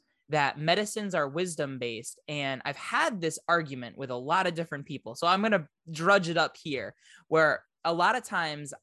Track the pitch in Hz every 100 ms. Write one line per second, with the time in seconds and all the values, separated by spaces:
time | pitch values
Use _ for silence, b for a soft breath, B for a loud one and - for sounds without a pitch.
0 | _ _ _ 151 139 - 156 185 208 -
1 | 202 175 143 143 185 160 143 131 120 113
2 | 120 - - 147 139 131 131 139 - 240
3 | 320 214 165 151 - 170 156 131 120 -
4 | 135 123 131 175 185 165 165 143 139 135
5 | - 120 170 190 220 202 147 _ - 156
6 | 170 202 170 165 151 - 165 135 101 -
7 | B B B 156 156 131 - _ 165 170
8 | 180 240 - 190 165 147 143 -